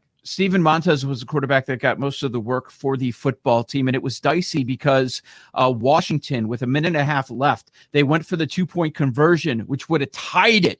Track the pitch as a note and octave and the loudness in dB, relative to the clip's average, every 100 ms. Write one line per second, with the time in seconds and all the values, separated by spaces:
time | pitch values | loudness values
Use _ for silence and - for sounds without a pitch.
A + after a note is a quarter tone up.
0 | _ _ - - F#3+ F#3 D#3+ D#3+ E3+ D3 | _ _ -10 -2 0 2 4 2 2 0
1 | C#3 B2+ A#2+ D3+ A#2+ C#3 C3+ B2+ C3+ G#2+ | 0 -6 -4 -4 0 0 0 -2 -2 -2
2 | C#3 C3+ C#3 A#2 G#2+ B2+ - - C#3 C3+ | -4 -4 -4 -4 -4 -4 -6 -6 -4 -2
3 | B2+ - C#3 B2+ C3+ A#2 A#2 C#3 C3 B2+ | -2 -4 -4 -2 2 2 0 -2 0 -2
4 | B2+ - C#3 E3 F3 D#3 B2+ B2+ D3 C3+ | -4 -4 0 0 -2 -4 -4 -2 2 2
5 | C3 - - - - - B2+ A#2+ A#2+ D#3+ | 2 -4 -14 -20 -8 0 0 2 2 2
6 | - D3 - B2+ A2 A#2+ B2 C#3+ D#3+ D#3 | 2 -4 -4 -4 -4 -4 -2 0 0 0
7 | C#3+ C#3+ - A#2+ C#3+ A2+ _ _ _ C#3+ | 0 -2 -4 -2 0 0 _ _ _ 2
8 | C#3 D#3+ D#3+ E3+ D#3 - F3+ F3 D#3+ - | 2 2 0 -4 -2 -2 -4 -2 -2 0
9 | C#3 A#2 D#3+ E3+ E3+ A#2 F#2+ C3+ - E3 | -2 2 4 4 0 -4 -4 -6 -2 -2
10 | C#3 - - F3 A3 G#3+ D#3 | -2 -8 -4 2 4 4 2